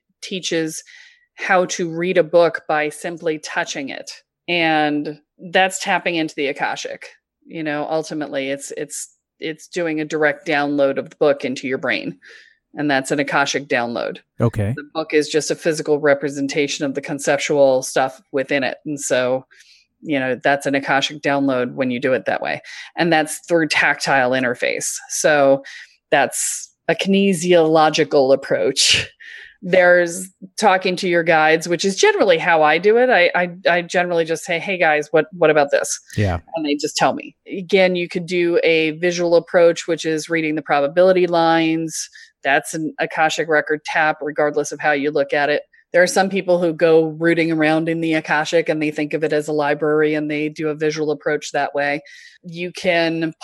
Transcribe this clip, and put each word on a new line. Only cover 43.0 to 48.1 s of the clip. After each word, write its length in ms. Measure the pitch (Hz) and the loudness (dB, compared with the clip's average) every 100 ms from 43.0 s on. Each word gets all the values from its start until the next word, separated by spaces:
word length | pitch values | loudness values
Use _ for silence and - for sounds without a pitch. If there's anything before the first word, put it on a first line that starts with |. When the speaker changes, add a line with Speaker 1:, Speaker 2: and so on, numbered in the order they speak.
Speaker 1:
Akashic 480 | 160 - 156 - 160 | -6 0 0 0 0
record 340 | 151 151 151 - | 0 0 -4 -4
tap, 320 | 180 156 156 | 0 0 -2
regardless 520 | 147 147 151 147 147 | -6 -2 -2 0 -4
of 80 | 143 | -2
how 140 | 156 | -2
you 180 | 147 143 | 0 0
look 200 | 151 139 | -2 0
at 200 | 147 143 | 0 0
it. 100 | 147 - _ _ | -2 -4 _ _
There 80 | 175 | 2
are 60 | 175 | 2
some 240 | 196 190 | 2 0
people 280 | 196 180 175 | 2 4 4
who 140 | 175 | 2
go 360 | 156 165 160 160 156 | 2 6 6 4 2
rooting 320 | 165 170 165 | 2 2 2
around 360 | 160 156 160 165 | 2 2 2 0
in 140 | 165 | -2
the 140 | 165 | -2